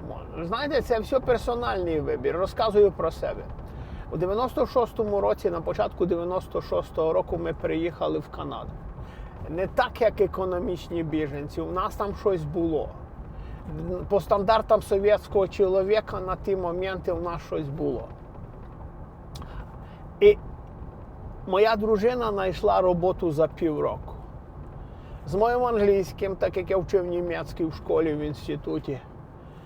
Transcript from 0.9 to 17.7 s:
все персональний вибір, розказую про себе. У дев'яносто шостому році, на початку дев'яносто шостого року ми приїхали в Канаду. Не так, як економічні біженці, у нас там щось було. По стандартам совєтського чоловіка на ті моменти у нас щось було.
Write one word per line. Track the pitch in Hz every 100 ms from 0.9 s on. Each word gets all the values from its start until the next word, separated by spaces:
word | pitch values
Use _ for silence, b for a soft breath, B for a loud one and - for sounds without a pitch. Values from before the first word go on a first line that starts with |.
| 226
все | 185 269
персональний | 254 233 - 240 240 202 175 156
вибір, | 139 131 135 160
розказую | 190 - 220 208 202
про | - 165
себе. | - 131 104 90 - B B B B B
У | 160
дев'яносто | 180 208 254 - 226
шостому | 254 226 - 214 202
році, | 202 208 196
на | 170
початку | 170 175 - - 180
дев'яносто | 170 175 185 - 170
шостого | - 175 165 - 160
року | 175 - 170
ми | 165
приїхали | 160 165 160 170 156 156 156
в | 151
Канаду. | - 147 120 120 - - - B B B B -
Не | 160 190
так, | - 240 -
як | 220 -
економічні | 185 - 190 180 180 175 - 170
біженці, | 160 156 151 143 147 -
у | 165
нас | 180 208 -
там | 202 190
щось | 208 185
було. | 151 175 165 151 - - - - - B B B - 156 170 180 175
По | 202
стандартам | - 202 196 220 214 214
совєтського | - 196 202 202 - 208 185
чоловіка | - 190 190 190 214 208 208
на | 185 180
ті | - 190
моменти | 175 175 190 185 156
у | 165
нас | 175 165
щось | - 170
було. | 147